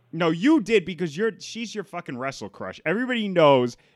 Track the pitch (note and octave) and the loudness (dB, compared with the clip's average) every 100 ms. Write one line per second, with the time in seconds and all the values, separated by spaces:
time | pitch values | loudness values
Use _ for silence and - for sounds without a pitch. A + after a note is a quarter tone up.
0 | _ E3 F3 E3+ B3 D#4+ F#3+ A3 E3+ E3 | _ -2 0 2 2 2 4 0 0 -4
1 | F3 C#3+ A3+ - - A3 A3+ G#3 F#3 F3 | -6 -4 -4 -6 -12 -12 -10 -10 -12 -12
2 | - B2+ C3+ - G2+ - F#2+ - D#3 G3 | -10 -8 -8 -8 -12 -12 -12 -8 -4 -4
3 | B3+ A#3+ G#3 F3 D3+ C3+ B2 - _ | -2 -4 -2 4 6 6 4 -4 _